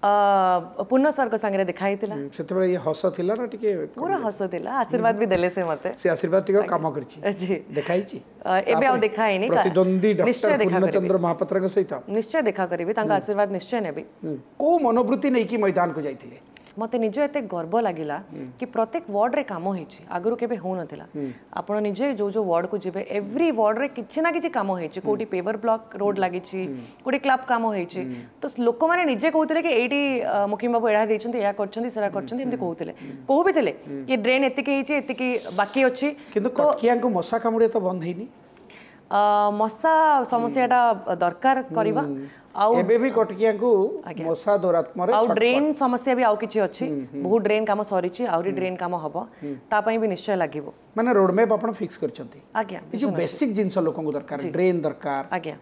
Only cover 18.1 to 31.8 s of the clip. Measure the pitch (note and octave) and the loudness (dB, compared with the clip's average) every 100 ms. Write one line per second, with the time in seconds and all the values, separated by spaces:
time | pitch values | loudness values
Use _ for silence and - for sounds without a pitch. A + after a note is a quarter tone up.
18.1 | D3 G3 D3+ C3 B2+ - A3 A3+ E4+ - | -8 -10 -14 -14 -10 -8 -2 -2 -2 -4
19.1 | G3+ A#3 C#4 C4+ F#3 F3 F#3+ D3+ - - | 0 0 0 -4 -6 -4 -6 -8 -16 -10
20.1 | F3+ F#3 A#3 A#3 A3 F3 F#3 D#3+ D3 D3+ | -4 -2 -2 -4 -4 -4 -6 -8 -12 -12
21.1 | D3+ C#3 A#2 - - F3 G#3 G#3 F#3+ C#4 | -8 -8 -10 -12 -10 -4 -2 -2 -2 -2
22.1 | A3+ G#3 G3+ G3+ E3+ F#3 G#3 F#3 F3+ G3 | -2 -2 -2 0 0 0 -4 -6 -8 -6
23.1 | G3+ G3 A#3+ E4 A3+ G#3+ A3 C#4 C#4 G#3+ | -6 -6 0 0 2 2 2 -2 -6 -8
24.1 | - E4 E4+ E4 C4+ G3 F#3 D#3+ F#3+ G3 | -2 0 0 -2 -2 -2 -4 -6 -6 -4
25.1 | G#3 A3 F#3 F3+ A3 A3+ A3+ A3+ G3 G3+ | -2 -2 -4 -4 -4 0 -2 -2 -4 -2
26.1 | G3 F#3 F3+ F3+ F#3+ F#3 C3 A#2 - - | 0 -2 -4 -8 -8 -8 -8 -14 -10 -2
27.1 | C4+ C#4 C4 C4 A#3+ A3+ G3+ F3 F#3 C3 | -2 2 0 2 0 0 -2 -6 -8 -8
28.1 | B2 A#2+ - C#4+ - A#3+ A#3 D#4+ F4 E4+ | -10 -14 -10 -10 0 0 2 2 2 2
29.1 | A#3 D4 D#4+ D#4 D#4+ E4+ B3 A#3+ C#4+ C#4+ | 2 2 2 2 0 2 2 2 0 0
30.1 | B3+ - G#3 G3+ G#3 A#3+ A#3 A3+ G#3 A3 | -2 -2 0 0 -2 0 0 2 2 2
31.1 | G#3+ A3+ A#3+ G3+ G3+ G3+ G#3+ | 0 -2 -2 -2 -2 -6 -4